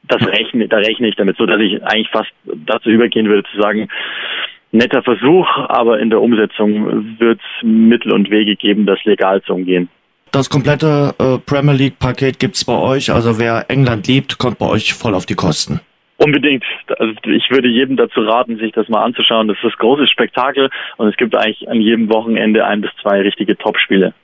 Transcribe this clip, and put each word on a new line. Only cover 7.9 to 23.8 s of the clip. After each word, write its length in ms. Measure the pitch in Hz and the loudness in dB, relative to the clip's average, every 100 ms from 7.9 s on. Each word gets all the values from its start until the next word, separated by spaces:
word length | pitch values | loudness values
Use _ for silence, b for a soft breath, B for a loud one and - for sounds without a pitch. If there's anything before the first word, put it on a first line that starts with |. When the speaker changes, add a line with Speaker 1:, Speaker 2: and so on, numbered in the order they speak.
| 117 110 | 4 2
Speaker 1:
und 180 | 101 98 | 0 2
Wege 260 | 107 104 98 | 2 0 0
geben, 300 | 104 101 101 | 0 0 2
das 120 | 95 | 0
legal 380 | 110 101 95 98 | 0 0 2 0
zu 100 | - | -2
umgehen. 360 | 90 90 90 90 _ _ _ _ | -4 0 -2 -2 _ _ _ _
Speaker 2:
Das 180 | 139 131 | -4 0
komplette, 680 | 147 131 143 156 147 143 - | -2 0 0 2 2 0 0
äh, 180 | 131 127 | 0 0
Premier 360 | - 143 147 | -2 0 2
League-Paket 640 | 135 135 - 127 123 135 - | 2 0 0 -4 0 -2 0
gibt's 260 | 131 - | -2 -2
bei 80 | - | -2
euch. 400 | - 98 135 - | 0 0 0 0
Also 260 | - 117 110 | 0 0 0
wer 320 | 117 113 - | 0 -2 -2
England 360 | 135 131 110 95 | 0 0 0 0
liebt, 320 | 135 131 - | 0 0 -4
kommt 200 | 123 104 | -4 -2
bei 80 | - | -2
euch 280 | 107 - | 0 -2
voll 200 | - 117 | -4 -4
auf 120 | 92 - | -4 -4
die 80 | |
Kosten. 460 | - 92 73 - - _ _ _ _ | -2 -2 -2 -4 -6 _ _ _ _
Speaker 1:
Unbedingt. 480 | 147 143 139 135 - - - - | 2 2 0 0 -4 -12 -8 -4
Also 140 | 113 110 | -4 -4
ich 260 | 110 - - | -2 -2 2
würde 180 | 135 123 | 2 2
jedem 280 | 117 131 127 | 0 0 0
dazu 240 | 117 - | 0 0
raten, 360 | 107 117 123 113 | 0 0 0 -4
sich 160 | 110 | -4
das 160 | 113 107 | -4 -2
mal 160 | 107 | 0
anzuschauen. 440 | 113 123 107 113 110 | 0 0 0 2 0
Das 100 | 98 | -2
ist 140 | 117 - | -4 0
großes 300 | 110 143 131 | 2 2 2
Spektakel 640 | - 117 - 131 139 135 B B B | 0 -2 0 -2 0 -2 B B B
und 120 | 107 | -2
es 80 | - | 0
gibt 200 | 117 107 | 0 0
eigentlich 320 | 107 104 - | 0 -4 -4
an 120 | 120 | 0
jedem 280 | 107 117 110 | 2 2 2
Wochenende 560 | 110 113 107 107 107 | 0 0 0 2 2
ein 160 | 98 104 | 2 -2
bis 100 | 101 - | -4 -6
zwei 180 | 107 101 | 0 0
richtige 380 | 98 - 107 101 | 0 -2 -2 0
Topspiele. 560 | 107 - | -2 -2